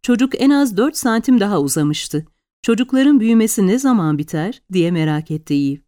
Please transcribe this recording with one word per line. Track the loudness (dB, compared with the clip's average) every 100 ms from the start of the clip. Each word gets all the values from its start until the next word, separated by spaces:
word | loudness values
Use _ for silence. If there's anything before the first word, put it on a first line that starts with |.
Çocuk | 0 0 0 0
en | 2
az | 2 0 0
dört | -2 -2
santim | -2 -2 2 2
daha | 2 -2
uzamıştı. | -2 -2 -2 -2 -6 -8 -10 _ _ _
"Çocukların | -2 -2 0 2 4 4
büyümesi | 4 2 2 0 0
ne | 2
zaman | 0 0 0 -2
biter?" | -4 -6 -6 -10 _
diye | -2 0
merak | 0 0 -2 -4
etti | -10 -4
Eve. | -2 -2 -6